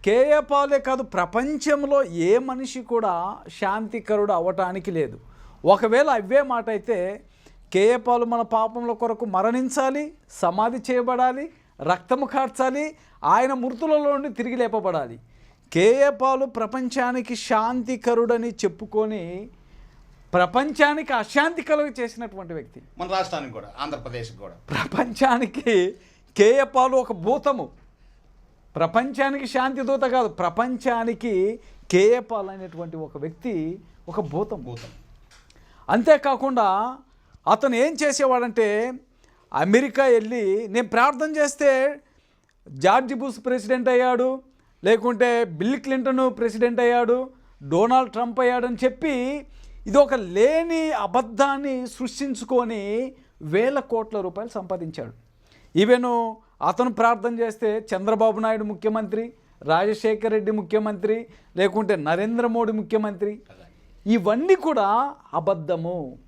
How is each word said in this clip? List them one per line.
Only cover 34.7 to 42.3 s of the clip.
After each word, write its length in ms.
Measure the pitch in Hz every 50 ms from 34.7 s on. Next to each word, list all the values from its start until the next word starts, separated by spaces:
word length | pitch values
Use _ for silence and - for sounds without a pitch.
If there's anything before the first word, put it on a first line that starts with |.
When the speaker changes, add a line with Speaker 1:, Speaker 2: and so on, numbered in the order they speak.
| 120 113 - - - - - - - - - _ - - _ _ - - - _ - - - -
Speaker 1:
అంతేకాకుండా 1080 | 151 226 233 - 311 277 294 285 269 - 262 269 254 240 220 196 190 196 220 247 262 269 - _ _ _ _ _ _ - _ -
అతను 240 | 196 220 - 269 247
ఏం 220 | 233 262 311 330 254 302
చేసేవాడంటే, 880 | 294 269 - 285 262 254 247 240 240 214 233 220 208 208 214 226 254 254 262 _ _ _ _ _ _ _ _ _ _ -
అమెరికా 500 | - 156 185 202 247 269 277 - 269 277
వెళ్ళి, 640 | 262 240 226 214 220 247 247 214 190 190 208 233 208
నేను 200 | 190 233 233 190
ప్రార్థన 480 | - 226 240 277 285 247 302 311 311
చేస్తే 640 | 302 294 285 285 - 302 285 269 262 262 285 294 285 _ _ _ _ _ _